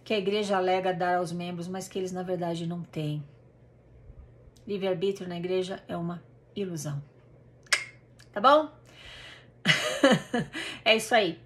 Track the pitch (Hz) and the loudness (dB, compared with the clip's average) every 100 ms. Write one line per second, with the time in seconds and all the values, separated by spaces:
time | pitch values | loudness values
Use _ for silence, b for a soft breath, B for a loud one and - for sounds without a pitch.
0 | - 214 190 208 202 190 185 185 185 175 | -4 -2 0 0 2 2 2 2 2 0
1 | 180 180 175 175 175 175 170 190 180 196 | 2 2 0 -4 -6 -6 -6 -8 -8 -6
2 | 185 180 180 185 170 165 170 175 165 165 | -4 -4 -4 -2 -2 -2 -4 -6 -6 -4
3 | 151 151 143 - - - - - - - | -4 -4 -8 -16 -20 -20 -20 -20 -20 -20
4 | - - - - - - - 202 190 180 | -20 -20 -20 -20 -20 -18 -8 -2 0 0
5 | 196 196 180 175 175 185 180 190 - 175 | 0 -2 -6 -6 -2 0 -2 -6 -6 -4
6 | 170 175 - - - - 190 165 147 143 | -4 -6 -12 -20 -12 -6 -4 -4 -6 -6
7 | - - - - - - - - - - | -8 -16 -20 -20 -20 -20 -4 -4 -4 -18
8 | - - - 208 233 302 302 - B B | -20 -20 -12 2 6 8 6 -4 B B
9 | B B B B B - - - - - | B B B B B -4 0 0 0 4
10 | 277 240 - 240 151 320 - - - 220 | 6 6 2 -4 -4 -8 -10 -2 4 4
11 | - 240 190 165 | 4 4 4 0